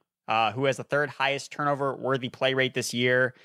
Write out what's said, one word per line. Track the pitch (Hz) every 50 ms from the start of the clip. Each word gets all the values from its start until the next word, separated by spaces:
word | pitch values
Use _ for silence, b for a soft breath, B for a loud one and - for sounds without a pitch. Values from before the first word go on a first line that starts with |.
| _ _ _ _ _ -
uh, | 110 113 113 107
who | 101 127 139
has | 135 127
the | - 117
third | - - 147 147 135
highest | - - 131 139 139 135 - -
turnover-worthy | - - 147 143 143 135 139 139 123 - - 127 135 127 127 123
play | - - 135 131 135
rate | 131 131 127 -
this | 127 117 - -
year. | 120 123 127 127 127 127 123 B B